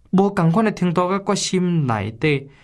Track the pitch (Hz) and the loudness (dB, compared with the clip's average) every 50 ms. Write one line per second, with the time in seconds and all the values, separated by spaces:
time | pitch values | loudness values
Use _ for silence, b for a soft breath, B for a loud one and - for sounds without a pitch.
0 | _ _ - 185 196 202 202 196 165 165 165 226 220 214 208 - 180 180 160 180 | _ _ 2 2 2 2 2 2 2 2 2 2 2 0 0 0 -2 -2 0 0
1 | 180 180 196 196 196 202 202 190 - - - 185 185 180 175 165 143 123 113 107 | 0 0 -2 -2 -2 -2 -2 -2 -2 -2 -2 0 0 0 0 0 0 0 -2 -2
2 | 98 107 117 - 160 156 143 135 B B B B | -4 -6 -6 -2 -2 0 0 -2 B B B B